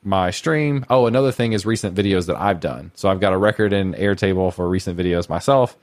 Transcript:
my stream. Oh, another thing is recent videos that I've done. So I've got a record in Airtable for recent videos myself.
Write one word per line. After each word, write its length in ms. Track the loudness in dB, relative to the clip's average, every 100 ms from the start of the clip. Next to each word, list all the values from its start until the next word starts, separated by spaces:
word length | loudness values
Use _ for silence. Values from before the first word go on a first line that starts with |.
my 260 | 0 0 0
stream. 560 | -2 -2 0 0 -2 0
Oh, 180 | 2 4
another 260 | 2 0
thing 200 | 0 -2
is 140 | -2 -2
recent 300 | -2 -2 0
videos 300 | 2 2 0
that 80 | -2
I've 240 | 0 0
done. 320 | -4 -8 -14
So 140 | -4 0
I've 100 | 2
got 140 | 2
a 40 | 2
record 360 | 2 2 0
in 220 | 2 -2
Airtable 580 | -2 -2 0 0 2 0
for 140 | -2 -2
recent 280 | -2 -2 -4
videos 320 | 0 0 -2
myself. 480 | -4 0 2 2 -4